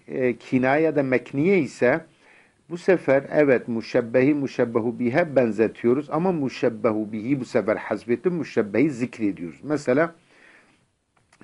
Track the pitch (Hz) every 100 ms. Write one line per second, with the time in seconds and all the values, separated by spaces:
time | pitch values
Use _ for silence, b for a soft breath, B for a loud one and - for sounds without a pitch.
0 | - 147 127 120 - 131 127 143 160 147
1 | 135 127 - 139 160 196 131 - 123 156
2 | 165 b b b b b - 175 - 170
3 | - 135 139 156 147 120 - 113 110 131
4 | 120 127 131 147 131 - 120 117 113 113
5 | 123 135 170 135 120 104 107 - 117 127
6 | 147 151 185 170 135 - 127 113 113 107
7 | 107 110 113 143 120 123 101 98 - 107
8 | - 120 185 175 127 120 107 107 156 120
9 | 123 - 104 85 85 73 135 151 143 127
10 | 170 170 b b b b b b b _
11 | _ _ _ _